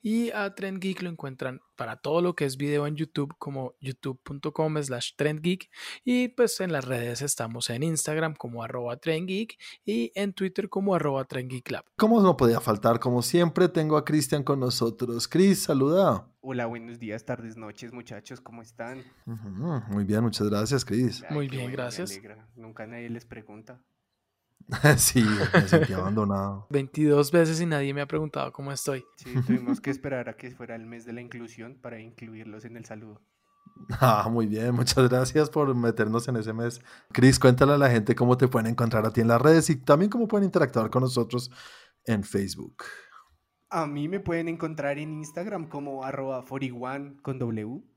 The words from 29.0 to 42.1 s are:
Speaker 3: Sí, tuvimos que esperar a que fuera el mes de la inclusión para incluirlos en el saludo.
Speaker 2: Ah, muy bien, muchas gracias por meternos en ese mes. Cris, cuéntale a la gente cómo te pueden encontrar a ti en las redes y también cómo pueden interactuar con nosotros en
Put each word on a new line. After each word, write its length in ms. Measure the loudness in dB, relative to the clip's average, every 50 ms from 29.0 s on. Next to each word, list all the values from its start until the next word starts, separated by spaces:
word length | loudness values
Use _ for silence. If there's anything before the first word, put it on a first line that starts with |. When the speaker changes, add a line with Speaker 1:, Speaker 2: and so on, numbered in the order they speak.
| -8 _ _
Speaker 3:
Sí, 120 | -20 -16 -4 -2 -2 2
tuvimos 360 | 2 0 0 2 -2 -4 -2
que 80 | -2 -6
esperar 400 | -6 -6 -6 -6 -6 -6 -6 -8
a 80 | -12
que 140 | -14 -16 -18
fuera 220 | -14 -16 -14 -14 -14
el 100 | -14 -14
mes 200 | -16 -16 -16 -14
de 60 | -12
la 80 | -12 -12
inclusión 580 | -12 -14 -14 -14 -14 -16 -16 -16 -16 -18 -18 _
para 180 | -16 -16 -14 -14
incluirlos 640 | -16 -20 -20 -18 -18 -16 -16 -16 -16 -16 -16 -16 -16
en 140 | -16 -16
el 80 | -16 -16
saludo. 360 | -14 -16 -16 -16 -18 -20 -20 _ _ _ _ _ _ _ _ _ -20 _ -20 -10 -8 -2 2
Speaker 2:
Ah, 300 | 4 4 4 2 2 0
muy 160 | 0 0 0
bien, 260 | -2 -2 -2 -2 0 0
muchas 360 | 0 0 2 4 4 4 4
gracias 400 | 4 2 0 2 2 2 2 2
por 260 | 2 0 0 2 0
meternos 520 | 2 2 0 2 2 0 0 0 0 0 0
en 80 | -2
ese 160 | -2 -2 -4 -4
mes. 260 | -4 -4 -4 -6 -8 _ -20 -20 -20 _ _
Cris, 280 | 4 8 8 8 8 10
cuéntale 340 | 8 8 8 8 6 6 6
a 40 |
la 120 | 6 6 6
gente 240 | 6 4 4 2 2
cómo 220 | 2 4 4 4
te 100 | 4 4
pueden 200 | 4 4 2 2 0
encontrar 340 | 0 0 0 2 2 2 2
a 60 | 2
ti 80 | 2 2
en 80 | 4
las 140 | 6 6 6
redes 280 | 8 8 8 8 6 4
y 60 | 0
también 340 | 0 4 4 6 6 6 0
cómo 200 | 2 0 0 0
pueden 160 | 2 2 2
interactuar 440 | 2 2 2 2 2 2 -2 -2 2
con 120 | 0 0 0
nosotros 480 | 2 0 0 -2 0 -2 -6 -6 -6 -16 -20 -20 -20 -20 -20 -20 _ _ _ _
en 180 | -2